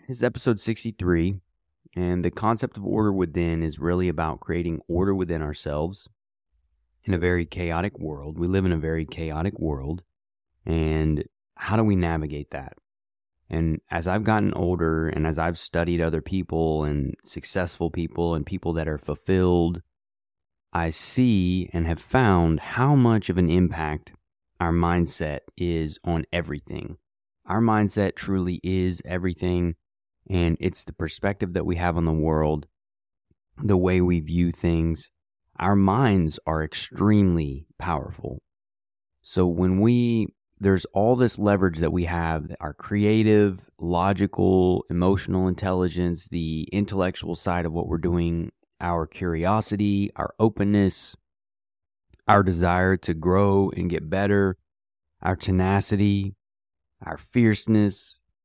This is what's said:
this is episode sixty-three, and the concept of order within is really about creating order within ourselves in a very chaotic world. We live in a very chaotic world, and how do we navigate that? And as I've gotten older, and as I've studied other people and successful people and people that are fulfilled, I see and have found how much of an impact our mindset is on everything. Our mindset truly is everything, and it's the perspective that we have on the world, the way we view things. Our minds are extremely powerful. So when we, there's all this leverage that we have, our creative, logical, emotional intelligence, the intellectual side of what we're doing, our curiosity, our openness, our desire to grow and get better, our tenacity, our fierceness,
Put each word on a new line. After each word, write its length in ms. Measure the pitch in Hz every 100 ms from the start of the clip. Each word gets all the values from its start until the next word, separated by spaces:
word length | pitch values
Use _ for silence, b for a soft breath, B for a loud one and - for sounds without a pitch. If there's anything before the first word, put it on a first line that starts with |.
| -
this 120 | 123
is 40 |
episode 380 | 123 - - 107
sixty-three, 800 | - 113 113 - 90 85 85 98 _ _ _ _ _ -
and 280 | 90 90
the 60 | 87
concept 460 | - 107 113 131 -
of 80 |
order 280 | 98 110 107
within 520 | 95 87 78 85 82
is 160 | 82 73
really 280 | 85 90 90
about 300 | 80 80 -
creating 420 | - 82 85 80 -
order 260 | 87 98
within 280 | 98 87 85
ourselves 680 | 76 76 - 73 82 98 - _ _ _ _ _ _ _ _ _
in 120 | -
a 40 | 92
very 260 | 87 90
chaotic 540 | 85 - 87 82 98 -
world. 400 | 78 71 71 80
We 80 | 87
live 180 | 95
in 60 | 95
a 80 | 85
very 260 | 80 80
chaotic 540 | 78 - 80 78 90 -
world, 460 | 80 71 67 87 - _ _ _ _ _
and 600 | - 80 78 78 78 76 - _ _ -
how 200 | - 107
do 60 |
we 140 | 110 95
navigate 560 | 87 80 78 73 71
that? 220 | 69 65 - _ _ _ _ _ _ -
And 300 | 80 82 78 -
as 160 | 85 85
I've 160 | 98
gotten 320 | 107 107 101
older, 540 | - 90 90 82 80 80
and 180 | 76 78
as 120 | 78
I've 200 | 82 85
studied 420 | - 87 85 85
other 200 | 82 80
people 640 | 71 95 87 80 80 78
and 320 | 76 73 67 -
successful 680 | - - - 95 87 - 85
people 440 | 85 85 - 85
and 120 | 82 73
people 280 | 92 85
that 120 | 82 78
are 120 | 76
fulfilled, 840 | - 73 - 95 92 90 85 85 - _ _ _ _ _ _ _ _
I 180 | 87 82
see 800 | 80 - - 127 104 90 92 87
and 140 | 85 82
have 120 | 82
found 600 | - 131 120 90 85 80
how 340 | - - 131
much 360 | 147 120 110 -
of 80 | 90
an 120 | 87
impact 600 | 87 90 85 78 76 - - _ _ _ -
our 120 | 87
mindset 680 | 85 85 87 85 - 78 71 - -
is 420 | 87 82 78 78
on 200 | - 82 -
everything. 640 | 85 78 73 - 73 - - _ _ _ _ -
Our 160 | 95
mindset 520 | 117 107 104 107 98
truly 460 | - - 95 90 87
is 380 | 90 92 92 87 -
everything, 680 | 90 92 85 92 90 87 82 _ _ _ _ -
and 300 | 92 85 82
it's 240 | 92 -
the 80 | -
perspective 640 | - 82 - 98 101 92
that 100 | 87
we 120 | 80 87
have 200 | 87 82
on 80 |
the 80 | 82
world, 540 | 80 78 78 76 76 73 _ _ _ _ _ _ _ _ -
the 220 | 120 95
way 240 | 90 92
we 180 | 90 87
view 320 | 76 85 87
things. 580 | 85 85 82 82 80 - _ _ _ _ -
Our 160 | 92
minds 640 | 98 98 107 135 98 80 73 -
are 160 | 80
extremely 1040 | 78 - - - 101 107 95 85 73 67 76 -
powerful. 640 | 90 78 - - - 65 _ _ _ _ _ _ _ _
So 240 | - - 90
when 340 | 85 92 92
we, 480 | 110 123 120 113 104 - _ -
there's 240 | 98 95 -
all 240 | - 107 123
this 220 | 123 -
leverage 400 | 104 101 95 80
that 120 | 82
we 140 | 90
have, 500 | 85 87 82 80 76 87
our 140 | 76
creative, 960 | - - 104 104 110 110 107 104 92 - -
logical, 1080 | 85 87 92 95 101 - 95 92 90 90 -
emotional 580 | 87 90 98 - 92 92
intelligence, 800 | 87 98 92 90 82 90 85 -
the 400 | 87 80 80 78
intellectual 640 | 95 101 98 92 87 85
side 300 | 85 - 87
of 80 | 85
what 160 | 82 85
we're 80 | 87
doing, 560 | 87 87 85 85 80 - _ -
our 280 | 85 85 80
curiosity, 1040 | - 90 82 85 107 - 101 104 101 101 -
our 180 | - -
openness, 800 | 113 - 101 104 98 - - - _ _ _ _ _ _ _ _ _ _ -
our 140 | 101
desire 560 | 95 85 90 90 92 92
to 160 | -
grow 580 | 82 80 92 101 98 98
and 140 | - 90
get 220 | 82 78
better, 480 | 95 98 101 98 92 _ _ _ _ _ -
our 120 | -
tenacity, 1000 | 90 - 92 92 98 98 101 101 101 98 98 _ _ _ _ _ _
our 120 | - 78
fierceness, 1040 | - 127 113 104 - 110 104 92 - - _ _